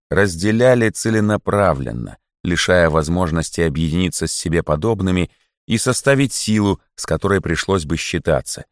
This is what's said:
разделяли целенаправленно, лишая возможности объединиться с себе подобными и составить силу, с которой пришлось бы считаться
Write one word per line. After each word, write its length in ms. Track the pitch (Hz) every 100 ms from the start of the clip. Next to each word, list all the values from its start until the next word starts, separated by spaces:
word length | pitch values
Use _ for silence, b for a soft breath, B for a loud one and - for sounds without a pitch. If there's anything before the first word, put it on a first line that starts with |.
| _
разделяли 800 | 85 101 82 104 113 127 123 113
целенаправленно, 1300 | - 117 110 104 104 - 101 92 69 60 58 50 - _ _
лишая 480 | 85 82 - 90 82
возможности 720 | 80 76 90 87 82 - -
объединиться 680 | 82 73 82 85 90 - 80
с 60 |
себе 300 | - 85 82
подобными 680 | 78 76 110 104 95 90 85 _ _ _ -
и 120 | 113
составить 540 | 131 - 139 135 139
силу, 480 | - - 107 101 90 _ -
с 100 | -
которой 340 | 82 98 98
пришлось 440 | - 80 - 95
бы 120 | 76 82
считаться 720 | - 85 - 67 - - -